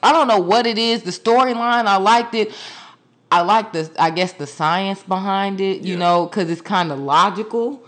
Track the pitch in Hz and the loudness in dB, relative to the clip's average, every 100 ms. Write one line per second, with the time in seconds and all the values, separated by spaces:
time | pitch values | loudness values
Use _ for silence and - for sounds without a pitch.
0 | 233 320 262 208 175 226 233 220 226 226 | 2 4 4 2 2 2 2 0 0 -2
1 | 180 - 220 240 262 233 240 240 214 196 | -4 -4 2 2 2 0 0 0 2 2
2 | 196 233 233 226 214 - - - - - | 4 2 2 -2 -4 -6 -18 -20 -20 -20
3 | _ _ - 175 175 220 214 165 160 - | _ _ 0 0 4 2 0 -6 -6 -2
4 | 165 165 180 - 139 - 156 180 196 196 | 0 0 -4 -4 -12 -4 -2 0 -2 -6
5 | 190 185 196 196 196 190 190 190 185 175 | -4 -4 -2 -2 -2 -2 -2 -2 -4 -2
6 | 175 175 175 202 170 170 - 196 165 139 | 2 2 0 -4 -4 -4 -4 -2 -2 -4
7 | 139 151 196 185 214 233 240 277 | 0 2 2 0 -6 -4 -4 -6